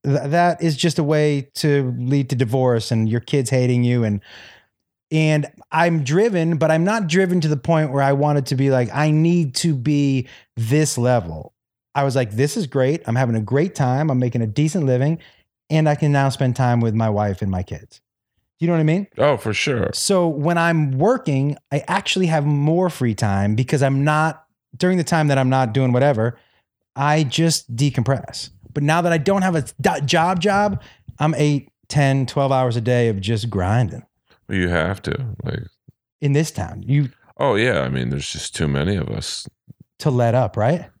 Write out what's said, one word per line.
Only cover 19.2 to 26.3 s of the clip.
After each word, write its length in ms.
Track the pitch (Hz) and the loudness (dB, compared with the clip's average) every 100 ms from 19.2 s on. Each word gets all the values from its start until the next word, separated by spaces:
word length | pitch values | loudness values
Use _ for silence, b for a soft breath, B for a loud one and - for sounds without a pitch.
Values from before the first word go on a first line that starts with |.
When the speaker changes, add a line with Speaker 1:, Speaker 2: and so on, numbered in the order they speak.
| 147 131 | 2 2
Speaker 2:
for 160 | 113 | -2
sure. 360 | 104 - 123 - | -4 -2 -2 -2
Speaker 1:
So 340 | - - 190 170 | -4 0 2 0
when 280 | 147 151 175 | 0 0 2
I'm 340 | 170 170 147 | 2 2 0
working, 680 | 131 185 254 - 135 143 147 _ | 2 2 0 0 0 0 -4 _
I 120 | 143 - | -6 -2
actually 400 | 190 - 190 175 | -4 -2 0 0
have 180 | 160 143 | 0 0
more 440 | 143 147 165 185 | 0 2 2 0
free 240 | - 123 104 | 0 -2 0
time 400 | 107 98 101 107 | 0 0 0 0
because 260 | 127 143 | 0 0
I'm 200 | 135 135 | 0 2
not, 420 | 143 151 156 151 _ _ _ - | 0 2 0 -4 _ _ _ -2
during 200 | 180 185 | 0 0
the 40 | |
time 240 | 165 165 151 | 0 0 2
that 100 | 135 | 2
I'm 100 | 127 | 2
not 240 | 131 127 | 2 0
doing 180 | 117 131 | 0 2
whatever, 440 | 123 143 117 113 | 2 2 2 -2